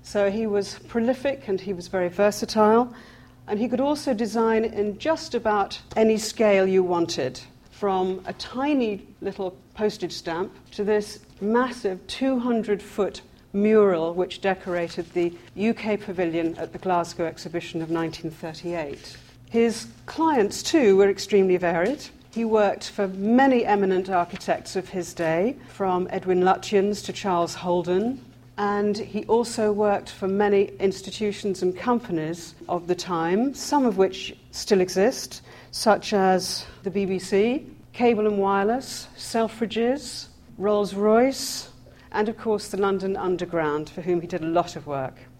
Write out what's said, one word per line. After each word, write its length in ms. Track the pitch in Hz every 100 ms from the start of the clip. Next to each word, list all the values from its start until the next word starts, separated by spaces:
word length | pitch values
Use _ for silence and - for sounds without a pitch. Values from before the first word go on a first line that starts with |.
So 280 | - 208 202
he 160 | 208 220
was 320 | 202 196 - -
prolific 640 | 233 226 254 277 269 -
and 100 | 170
he 140 | 196
was 160 | 175 175
very 180 | 190 180
versatile, 840 | 175 208 202 220 220 214 226 247 - - - - - -
and 120 | 208
he 80 | 233
could 140 | 247
also 320 | 277 294 294
design 500 | 220 226 226 226 220
in 340 | 226 202 208 202
just 380 | 202 220 - 240
about 460 | 226 208 196 - - -
any 200 | 220 220
scale 480 | 220 - 214 196 190
you 160 | 185
wanted, 600 | 180 170 170 - 131 135 - - -
from 520 | - 202 190 185 185 -
a 60 |
tiny 720 | 185 - 247 285 285 226 202 - -
little 360 | 196 190 185 - -
postage 400 | - 214 214 175
stamp 400 | - 180 165 190 - -
to 140 | - 202
this 340 | 214 208 - - -
massive 580 | 202 233 254 247 202 185 -
two 320 | - 269 262
hundred 420 | 240 226 208 196
foot 400 | - - 185 - - - -
mural 640 | 196 208 220 202 170 165
which 260 | 170 180 -
decorated 720 | 196 185 196 175 170 - 170
the 220 | 180 170 175 - -
U 180 | 214
K 240 | 233 214 208
pavilion 600 | 208 180 170 165 165 165
at 140 | 160
the 80 | 180
Glasgow 460 | 190 175 165 - 165
exhibition 560 | - 175 170 - 170
of 80 | 160
nineteen 420 | 165 165 156 160
thirty-eight. 840 | 156 170 156 175 170 147 139 - - - - -
His 380 | 226 233 220 - - -
clients, 580 | - 320 269 196 -
too, 320 | - 330 220 190
were 140 | 202
extremely 480 | 196 - 202 190 180
varied. 480 | 175 170 190 294 - - -
He 120 | 226 226
worked 460 | 220 202 - -
for 180 | - 196
many 560 | 190 202 240 269 247 208
eminent 440 | 202 190 185 185
architects 680 | 185 175 185 - 165 - 190
of 100 | 180
his 260 | 190 165
day, 440 | - 165 165 214 285 -
from 400 | - 190 180 180
Edwin 280 | 190 185 180
Lutyens 600 | 185 185 - 202 202 208
to 80 | -
Charles 420 | 180 202 175 170
Holden, 720 | - 180 175 170 180 226 269 - - - -
and 400 | 208 202 208 208
he 280 | - 208 214
also 480 | 226 233 - 214
worked 380 | 208 208 202 -
for 180 | - 190
many 420 | 196 208 196 196 -
institutions 840 | 196 185 - - 214 202 208 180
and 160 | 180 180
companies 800 | 247 240 240 170 156 170 - - -
of 180 | 175 170
the 80 | 175
time, 580 | 185 170 165 190 269
some 320 | - - 294 254
of 120 | 190
which 360 | 190 - - - -
still 280 | - - 196
exist, 640 | 185 190 214 262 - - - - -
such 420 | - 226 190 -
as 520 | 208 190 185 185 - - -
the 60 | 202
B 140 | 185 190
B 140 | 190
C, 480 | - 196 220 277 - - -
Cable 360 | - 240 214 214
and 120 | 208
Wireless, 720 | 196 196 202 247 - - - -
Selfridges, 1120 | - 226 220 - 233 220 233 277 - - - - - -
Rolls-Royce, 1120 | 196 208 202 196 208 220 262 262 - - - - - - -
and 160 | - 214
of 80 | 220
course 320 | 233 208 -
the 80 | 190
London 400 | 196 196 190 196
Underground, 720 | 185 175 175 175 151 151 151
for 100 | -
whom 200 | 170 175
he 60 | 170
did 140 | 175
a 60 | 160
lot 300 | 170 165 160
of 100 | 147
work. 280 | 139 131 - -